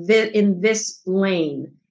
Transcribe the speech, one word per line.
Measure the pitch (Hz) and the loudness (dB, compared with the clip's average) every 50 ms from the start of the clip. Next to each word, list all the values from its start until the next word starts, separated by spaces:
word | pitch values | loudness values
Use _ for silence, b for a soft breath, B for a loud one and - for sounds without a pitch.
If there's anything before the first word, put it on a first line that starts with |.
| 170 | 0
thi-, | 185 220 220 220 214 - | 2 2 2 2 2 0
in | 214 208 202 185 180 | 2 2 2 2 2
this | 208 220 220 214 - - - - _ | 0 0 0 -2 -4 -8 -12 -10 _
lane. | 185 185 196 196 196 185 170 160 147 139 131 147 - - _ _ _ | -4 -2 0 0 0 0 0 -2 -2 -4 -8 -10 -12 -16 _ _ _